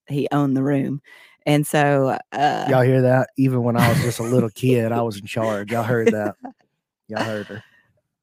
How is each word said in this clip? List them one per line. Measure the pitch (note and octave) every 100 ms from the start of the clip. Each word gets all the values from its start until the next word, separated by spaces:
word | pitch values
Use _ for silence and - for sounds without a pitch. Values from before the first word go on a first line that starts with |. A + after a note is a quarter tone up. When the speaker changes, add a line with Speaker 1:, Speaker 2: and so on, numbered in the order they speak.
| -
Speaker 1:
he | C#3+ -
owned | D3 C#3+ C3
the |
room. | C3+ C#3+ C3 C#3 - - - _ -
And | D3 D3
so, | D3+ D3 C#3 C3+ A2 -
uh, | - D3 A2+ B2
Speaker 2:
Y'all | B2+
hear | B2+ C3
that? | B2+ C3 B2 -
Even | C3 B2+
when | A#2+ A#2
I | A#2+
was | A2+
just | B2 A#2+
a |
little | A#2 B2+ A2+
kid, | - B2+ B2 A2+
I | A#2
was | A#2 G2+
in | G2+
charge. | A#2+ A2 G#2 G#2
Y'all | A#2
heard | A2+ A#2+ A2+
that? | G#2+ G#2 - B3+ - _
Speaker 1:
<laughs> | _ _ _ -
Speaker 2:
Y'all | G#2+
heard | A2+ G#2+ G#2
her. | G#2 - _ _ _ _ _